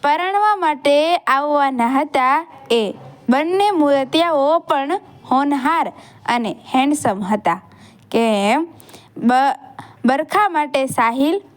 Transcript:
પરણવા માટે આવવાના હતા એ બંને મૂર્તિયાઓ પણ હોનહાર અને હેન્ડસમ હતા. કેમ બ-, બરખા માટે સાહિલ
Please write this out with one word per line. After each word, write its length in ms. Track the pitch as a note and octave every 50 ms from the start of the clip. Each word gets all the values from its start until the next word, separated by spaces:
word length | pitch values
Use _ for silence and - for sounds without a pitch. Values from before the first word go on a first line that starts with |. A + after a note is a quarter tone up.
પરણવા 540 | - C#4+ D4 D#4+ F4 F#4 G4 G4+ G#4 G#4+ G#4
માટે 600 | G4 F4+ D#4 D4+ C4 C#4+ C#4+ C#4+ D4 D#4 E4 F4
આવવાના 720 | E4+ - - C4 C#4 C#4+ D4 D4 D4 C#4+ C#4 C4 B3 A#3 A#3+
હતા 580 | C4+ C4+ D4+ D4 - C#4 B3+ B3+ C#4 D#4 E4 - - - - -
એ 240 | A3+ A#3 A3 F#3+ - - - - - - - -
બંને 400 | A#3+ C#4 D#4 E4+ F4+ F#4+ G4+ G#4
મૂર્તિયાઓ 880 | G4+ E4 D4 C#4+ C#4 C#4 C4+ C4 - D#4 E4+ F4 D#4+ C#4 C4+ C#4+ D#4+ E4+
પણ 420 | E4 - C4 C#4 C4+ C#4 F4 G4+ - - - - - -
હોનહાર 640 | B3 C4 C#4+ C#4+ C#4+ C#4 B3 D4 E4 E4 C#4 F#3+ - - - - - - -
અને 300 | - A#3+ A#3+ A#3 G#3 - - - - -
હેન્ડસમ 480 | C4 C4 C#4+ D4+ D4 - A#3 G3 F#3+
હતા. 380 | G#3 F#3 G#3+ G#3 - - E3 F#3 - - - - - - - _ - _
કેમ 580 | - A3+ A#3 A3+ G#3+ G3+ G3+ G3+ A#3 D4 E4 E4+ - - - - - - - - _
બ-, 400 | - - A#3 B3 B3+ C4+ C#4 - - - - - - - - - - -
બરખા 440 | A#3+ C4 C#4+ D#4 D#4 - F#4 G#4 G4
માટે 380 | E4+ D#4 D4+ C#4+ C#4+ C#4 C4+
સાહિલ 540 | C4 - - A#3 A#3 A#3 C4+ C#4 D4+ E4+ G4+ - - _